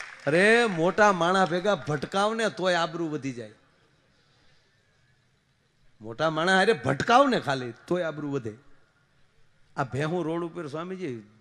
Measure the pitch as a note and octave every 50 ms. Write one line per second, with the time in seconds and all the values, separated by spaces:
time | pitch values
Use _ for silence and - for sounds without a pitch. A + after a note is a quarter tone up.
0 | - - - - - C#3+ D3 F3 G3 G#3+ A3+ A#3 A#3+ A3+ F#3 D#3+ D#3+ F3+ F3+ -
1 | G#3 G#3 G3 F3 E3 F3 F#3 G3 F#3 D#3+ E3 F3+ E3+ G#3 G3+ D3+ B2 C#3+ D3+ C#3+
2 | D#3+ - - G3 G3+ G#3+ A3+ A3+ A3+ G#3 - - F3+ F#3 F3+ E3+ E3 E3 D#3+ E3
3 | E3+ D#3 D3+ D3+ B2+ C#3 B2 A#2 A2 G#2+ G#2+ _ _ _ _ _ _ _ _ _
4 | _ _ _ _ _ _ _ _ _ _ _ _ _ _ _ _ _ _ _ _
5 | _ _ _ _ _ _ _ _ _ _ _ _ _ _ _ _ _ - _ _
6 | G#2+ A2 A#2 - D3+ D#3+ D#3 D#3 D#3+ F#3 F#3+ F#3+ F#3+ G3+ A3+ D3 - C3 C3+ C3+
7 | - - A#3 B3+ C#4+ C#4 A#3 D#3+ - C#3+ C3+ C3 B2 A#2+ A#2 - - - F3 F3+
8 | E3+ D#3+ D3+ D3+ D3 D3 C#3 C#3 A2+ A2+ G#2 - _ - - - _ _ _ _
9 | _ _ _ _ _ _ _ _ _ _ _ _ _ _ _ - C#3+ A#2+ - B2+
10 | D3+ D#3 E3+ F3+ E3 D3+ E3 E3+ F3 E3+ E3 F3 D#3+ C#3+ C3 D#3 E3+ F#3 F#3+ F#3
11 | F#3 D3 B2 A2+ G#2 G#2 G#2+ _